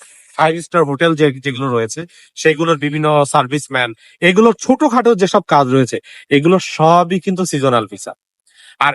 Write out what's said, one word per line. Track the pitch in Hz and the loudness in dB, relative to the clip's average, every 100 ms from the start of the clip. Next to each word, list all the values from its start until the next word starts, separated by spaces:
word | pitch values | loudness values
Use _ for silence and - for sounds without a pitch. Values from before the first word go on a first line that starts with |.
| - - _ - | -12 -20 _ -2
ফাইভ | 156 165 | 0 -2
স্টার | 160 170 | -4 -2
হোটেল | 147 139 170 | 0 0 0
যে, | 160 151 | 2 0
যেগুলো | 131 139 127 135 | -2 -8 -6 -4
রয়েছে | 117 113 - 170 _ _ | -2 -4 -8 -14 _ _
সেগুলোর | - 156 151 165 156 | -2 0 0 0 -2
বিভিন্ন | 147 151 151 151 | -2 -2 0 2
সার্ভিসম্যান, | 143 151 127 143 - 131 120 113 _ - | 2 0 0 -4 -4 -4 -4 -6 _ -2
এগুলো | 175 185 233 | 0 4 4
ছোটখাটো | 208 - 254 302 233 233 | 2 0 0 2 2 2
যেসব | 208 190 208 - | 2 2 0 2
কাজ | 151 131 | 2 2
রয়েছে, | 131 123 101 - - - | 2 0 -4 -12 -18 -2
এগুলো | 139 156 185 | 0 2 0
সবই | - - 156 175 175 185 | -2 0 4 4 2 -2
কিন্তু | - 180 | -4 -4
সিজনাল | 180 147 135 123 104 | -4 -2 0 0 -2
ভিসা। | 101 - - _ _ _ _ - - | -10 -16 -18 _ _ _ _ -14 -4
আর | 139 | -2